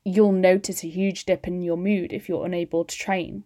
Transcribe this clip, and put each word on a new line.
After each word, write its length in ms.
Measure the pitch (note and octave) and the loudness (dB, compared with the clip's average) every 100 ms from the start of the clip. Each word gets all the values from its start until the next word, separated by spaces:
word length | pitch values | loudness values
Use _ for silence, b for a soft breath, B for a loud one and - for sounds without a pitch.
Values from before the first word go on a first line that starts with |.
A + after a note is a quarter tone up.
you'll 280 | G3+ F#3 G#3 | -2 4 4
notice 520 | F#3+ F#3 F#3+ G3 F3+ | 6 6 4 2 -8
a 60 | E3 | -6
huge 360 | F3 G3 F3+ - | -2 -2 -2 -2
dip 200 | F3+ F3+ | -2 -2
in 160 | F3+ | -4
your 160 | F3 E3+ | -2 -2
mood 360 | F#3 G3+ F3 | 0 0 0
if 140 | - - | -6 -4
you're 180 | E3+ F3 | -4 -2
unable 360 | F3 E3+ E3 | -4 -2 -2
to 140 | E3+ - | -4 -6
train. 460 | - F#3+ E3 F#3+ | -4 -4 -4 -10